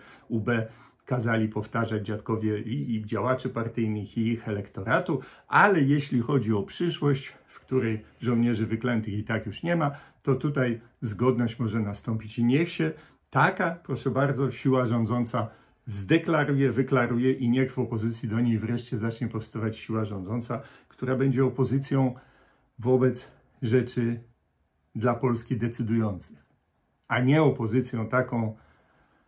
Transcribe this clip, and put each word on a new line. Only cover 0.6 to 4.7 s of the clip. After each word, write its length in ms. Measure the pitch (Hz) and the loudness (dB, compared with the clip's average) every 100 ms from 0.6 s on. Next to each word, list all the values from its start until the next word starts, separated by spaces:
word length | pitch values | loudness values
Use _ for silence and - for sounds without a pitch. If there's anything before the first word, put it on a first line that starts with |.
| 110 - - _ - | -2 -10 -20 _ -6
kazali 420 | 120 117 113 107 | -2 0 0 0
powtarzać 580 | 107 104 117 107 107 101 | -2 -6 -4 -2 -4 -4
dziadkowie 540 | 104 - 107 107 104 | -8 -4 -2 -2 -2
i, 360 | 110 139 135 110 | -4 -6 -4 -4
i 100 | 104 | -4
działaczy 440 | 107 120 127 123 | -2 0 -2 -2
partyjnych, 680 | 117 113 117 110 107 101 120 | -4 -4 -2 -2 -2 -4 -2
i 100 | 113 | 0
ich 200 | 113 117 | -2 -4
elektoratu, 760 | 101 101 | -6 -6